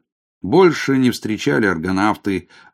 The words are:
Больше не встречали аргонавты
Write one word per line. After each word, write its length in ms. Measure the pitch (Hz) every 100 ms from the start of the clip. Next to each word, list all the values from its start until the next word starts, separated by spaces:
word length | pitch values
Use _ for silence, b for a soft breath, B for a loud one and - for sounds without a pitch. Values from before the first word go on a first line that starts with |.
| _ _ _ _
Больше 560 | 92 160 180 151 - 135
не 120 | 127
встречали 560 | - 110 104 143 143 104
аргонавты 840 | 85 90 95 107 95 101 92 - b b